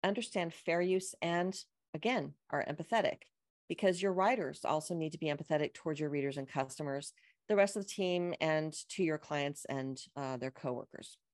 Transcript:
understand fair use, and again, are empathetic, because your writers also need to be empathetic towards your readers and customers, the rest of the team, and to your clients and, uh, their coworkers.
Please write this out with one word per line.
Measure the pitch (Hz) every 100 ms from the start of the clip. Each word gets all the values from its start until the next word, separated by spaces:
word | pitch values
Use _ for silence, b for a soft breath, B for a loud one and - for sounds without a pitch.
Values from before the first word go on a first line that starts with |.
understand | 196 202 226 190 170 -
fair | - 170
use, | 180 185 185 -
and | 170 170 185 190 - _ _
again, | 156 220 247 147 - _
are | 147 -
empathetic, | 151 165 226 - - - _ _ _ _
because | 170 196 175
your | 196
writers | 185 196 247 147 - -
also | 156 - 170
need | 156
to | 160
be | 156
empathetic | 143 151 151 147 -
towards | 165 151
your | 151
readers | 147 139 135
and | 135
customers, | 147 131 - 143 139 - _ b b -
the | 208
rest | 196 208
of |
the | 196
team, | - 185 180 175 -
and | 160 156 156 - -
to | -
your | 170 151
clients | - 147 143 143 -
and, | 135 135 131 - 135
uh, | 135 131
their | 131
coworkers. | - 135 123 - - - - _